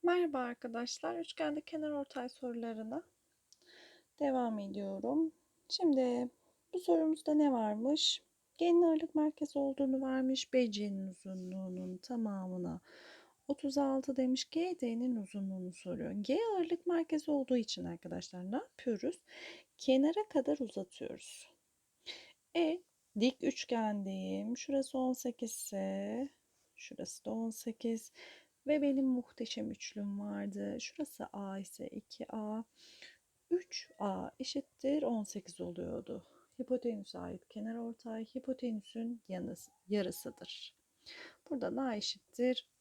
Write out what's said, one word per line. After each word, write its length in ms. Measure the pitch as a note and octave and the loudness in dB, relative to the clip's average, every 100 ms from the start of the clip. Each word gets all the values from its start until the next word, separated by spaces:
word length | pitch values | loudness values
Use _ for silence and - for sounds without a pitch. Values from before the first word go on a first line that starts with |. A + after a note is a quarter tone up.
| F4 | 6
Merhaba 320 | F4+ E4+ C#4 | 6 4 2
arkadaşlar, 800 | B3 A#3+ B3 A#3 B3 - D#4+ E4+ | -4 -4 -6 -4 -4 -4 -4 -4
üçgende 400 | E4 - D#4 D4+ | -6 -2 -2 -2
kenar 300 | - D#4+ D4+ | -4 -4 -2
ortay 380 | D4 C#4 C4+ B3 | -2 -4 -4 -6
sorularına 720 | - B3 A#3 A#3 A3 A3 C#4 E4+ _ _ _ _ _ _ - - - _ _ | -6 -6 -4 -4 -4 -4 -6 -8 _ _ _ _ _ _ -20 -20 -20 _ _
devam 400 | C#4+ C4 A#3+ G#3+ | 2 4 2 0
ediyorum. 760 | G3+ G3 G3 G3 A3 C#4+ D#4+ - _ _ _ | -4 -4 -4 -2 0 2 0 -2 _ _ _
Şimdi 640 | - F4 C4+ B3+ A#3+ B3 _ _ _ _ | 2 6 6 6 4 0 _ _ _ _
bu 80 | F4+ | -4
sorumuzda 540 | F4+ E4 D#4+ D#4 - | 4 6 6 2 4
ne 180 | D4+ D4 | 6 6
varmış? 680 | B3 G#3+ G#3+ B3 D#4 - - _ _ _ - | 6 2 2 2 4 4 2 _ _ _ 2
G'nin 240 | E4+ E4+ | 6 8
ağırlık 320 | E4+ D#4+ E4 | 8 6 2
merkezi 440 | D#4 D4+ - D4 C#4+ | 2 2 2 -2 0
olduğunu 440 | C#4 C4+ C#4 C4 | 0 2 2 2
vermiş. 500 | C4+ C4 C4 C4 - | 2 2 2 0 2
B 180 | B3+ A#3+ | 4 4
C'nin 360 | G3+ G#3 G3 F#3+ | 2 -2 -2 -6
uzunluğunun 920 | F#3 F#3+ F#3+ F3+ F#3 F#3 F3+ F#3 F#3 | -8 -10 -8 -6 -6 -6 -6 -6 -8
tamamına 840 | - A#3+ A3 G3 F#3 F#3 F3 E3 - - - - - _ - | -6 -2 0 -2 -4 -4 -4 -4 -10 -20 -20 -20 -20 _ -4
otuz 300 | C#4 C#4+ C4+ | -2 0 2
altı 380 | C#4 C4+ C4 C4 | 2 2 0 2
demiş. 340 | B3+ B3+ - | 2 2 0
G 260 | D#4+ F4+ E4+ | 0 0 0
D'nin 360 | B3 A3+ B3+ A#3 | -2 0 0 0
uzunluğunu 560 | F#3+ G#3 G3 F#3+ F#3 | -2 -4 -4 -4 -6
soruyor. 400 | F3 F3+ E3+ E3 | -8 -6 -4 -2
G 260 | G3+ G3+ D#4 A4+ | -2 2 2 2
ağırlık 340 | G4 E4 E4+ - | 2 0 0 2
merkezi 440 | E4+ E4 D#4 D4+ | 2 2 -2 2
olduğu 260 | D4 C4 B3 | 0 4 2
için 280 | A3 - | 2 -4
arkadaşlar 680 | F3 E3+ F3+ F3 - F3+ F3+ | -6 -8 -6 -8 -8 -10 -4
ne 40 | B3 | -4
yapıyoruz? 640 | B4 - - G#3+ C#4+ F4+ _ - - - _ _ | -4 -6 -2 0 -2 -4 _ -16 -16 -16 _ _
Kenara 500 | - C4 D4 E4 G#4+ | 4 6 6 4 2
kadar 300 | D4+ C4 D4 | 2 2 0
uzatıyoruz. 880 | A3+ - F#3 - - - - - - _ _ _ _ _ - - - _ _ E4+ | -2 -4 -8 -8 -10 -10 -14 -16 -20 _ _ _ _ _ -16 -16 -18 _ _ 2
E, 260 | D#4+ F4 _ _ _ G#3+ | 2 2 _ _ _ 2
dik 240 | A#3+ - | 2 4
üçgendeyim. 1120 | - - - A#3 A3 G#3 F#3+ F#3+ F#3 F#3+ G#3+ B3 | -2 -2 -2 0 2 0 -4 -4 -4 -4 -2 -6
Şurası 420 | - C#4 C4+ C4 | 0 0 0 0
on 140 | B3+ | 0
sekiz 380 | B3+ B3+ A#3 A3+ | 0 -4 -4 -6
ise 800 | - - G3 F#3+ G3 G3+ A3+ C#4 _ _ _ _ - | -6 -6 -4 -2 -2 -2 -4 -6 _ _ _ _ -18
şurası 480 | - - F#3 - | -16 -10 -10 -8
da 60 | G#3+ | -6
on 200 | A3 A3+ | -4 -4
sekiz. 640 | A3 - A3 A#3 A3+ - - - - _ _ - | -4 -8 -4 -2 -2 -6 -18 -20 -20 _ _ 2
Ve 160 | D4+ | 4
benim 240 | C#4+ C4+ C4+ | 4 4 4
muhteşem 640 | B3 A#3+ - A3+ - A3 | 2 -2 -8 -6 -4 -6
üçlüm 500 | A3 - G#3+ G3+ G3+ | -6 -10 -6 -4 -4
vardı. 560 | G#3 G3+ G3+ G3+ G3+ A#3+ | -4 -4 -4 -4 -4 -4
Şurası 460 | - - D4 - - | -8 -6 -8 -6 -10
A 260 | G3+ G3 G3 | -8 -6 -6
ise 300 | G3 - - | -10 -10 -10
iki 380 | - - - - | -10 -14 -12 -8
A. 320 | A3 G#3+ A3 A3+ _ - - - - _ _ _ | -6 -4 -6 -8 _ -20 -20 -20 -20 _ _ _
Üç 400 | F4 - - - - | 0 0 -12 -12 -4
A 320 | G3+ F#3+ - _ | -2 -2 -6 _
eşittir 640 | C4 C#4 - _ C4 D4+ | -4 -4 -6 _ 0 2
on 200 | C4+ A#3 | 2 0
sekiz 380 | G3+ G#3 - E3+ | -4 -8 -12 -10
oluyordu. 640 | F3 F3 F3 E3+ F3+ - - _ _ - | -8 -6 -6 -6 -8 -12 -12 _ _ -10
Hipotenüse 580 | B3 B3+ A#3+ G#3+ G3 F3+ | -2 0 0 -4 -8 -8
ait 300 | F3 F3+ _ | -8 -8 _
kenar 260 | A3 A3 | -10 -8
ortay, 500 | A3+ A#3 A#3 A#3 A3 | -6 -8 -10 -10 -8
hipotenüsün 1000 | A3 C4 B3+ B3+ B3 G#3+ - A3+ A3+ A#3+ - | -6 -8 -4 -4 -2 -4 -6 -6 -6 -6 -8
yanısı, 420 | F#3 F3+ F3 - _ F3+ | -6 -6 -10 -14 _ -2
yarısıdır. 840 | G#3 F3+ F3+ - - F3+ - - _ _ _ - - - - - | 0 0 -4 -10 -12 -14 -12 -14 _ _ _ -20 -18 -18 -20 -6
Buradan 260 | C#4 - B3 | -4 -2 -2
A 200 | C4+ G#3+ | -2 0
eşittir 720 | - - _ - B3 B3 - _ | -2 -6 _ 0 2 2 -4 _